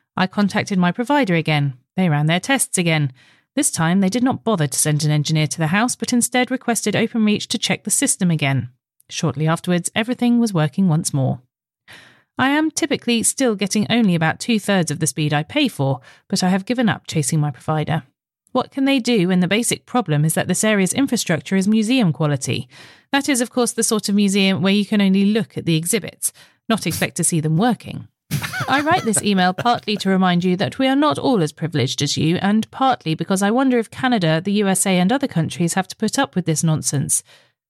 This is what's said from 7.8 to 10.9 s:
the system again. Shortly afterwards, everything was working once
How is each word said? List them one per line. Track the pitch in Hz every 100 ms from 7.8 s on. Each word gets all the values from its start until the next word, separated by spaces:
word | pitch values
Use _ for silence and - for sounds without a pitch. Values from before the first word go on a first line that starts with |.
the | 214
system | - - - 180
again. | 156 143 135 120 - _ _ _
Shortly | - 160 143 156
afterwards, | 165 - 175 -
everything | 208 226 247 240 240
was | 233
working | 180 151 -
once | 190